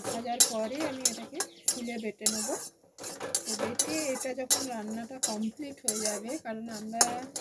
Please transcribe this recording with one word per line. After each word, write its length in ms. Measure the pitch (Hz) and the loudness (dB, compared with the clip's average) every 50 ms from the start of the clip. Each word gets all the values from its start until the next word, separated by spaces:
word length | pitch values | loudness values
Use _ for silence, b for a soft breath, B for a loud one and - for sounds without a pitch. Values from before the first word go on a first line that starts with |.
| 208 - | -2 -2
ভাজার 320 | - 233 233 240 240 247 247 - 233 | -2 -2 -2 0 6 6 6 6 6
পরে 240 | 220 220 220 262 294 311 294 | 0 -2 -2 0 -2 -2 -2
আমি 120 | 262 262 262 240 226 | 0 2 2 0 0
এটাকে 260 | - - - - 320 - - - - - - | 0 -8 -8 -4 -4 -4 -4 -6 -6 -2 -2
শিলে 260 | - 254 240 233 240 226 220 | -2 0 0 -2 -2 -2 -2
বেটে 240 | 214 202 - 214 220 220 | -4 -4 0 0 0 0
নেব। 140 | 214 214 240 311 - - - - _ _ - _ - - - - - - - - - - | 0 0 0 -2 -2 -4 -8 -12 _ _ -20 _ -12 -10 -10 -8 -8 -6 -2 -2 -2 0
তো 80 | - 220 214 | 0 -2 0
বেটে 340 | - 220 247 - - 294 302 311 311 277 262 | 0 0 2 2 2 2 2 2 2 2 0
এটা 160 | - - 262 254 254 | 0 0 -2 -2 -2
যখন 220 | 254 262 - - 277 262 240 | 4 4 4 4 4 0 -4
রান্নাটা 440 | 226 208 214 220 226 233 226 262 262 - - | -4 -4 -4 -4 -4 -6 -6 -6 -2 0 0
complete 460 | 220 214 220 220 - - 302 277 277 - - | 0 2 0 -2 -2 -4 -8 -8 -8 -2 0
হয়ে 160 | - 214 214 214 | 0 2 2 2
যাবে, 240 | 214 208 202 208 233 277 320 - | 0 0 0 -2 -2 -4 -4 -4
কারণ 220 | 240 220 220 226 233 226 214 | -6 -6 -6 -6 -8 -8 -8
আমরা 240 | 214 220 220 233 240 240 240 247 262 269 269 - | -8 -2 4 4 4 4 4 -2 -4 -6 -8 -6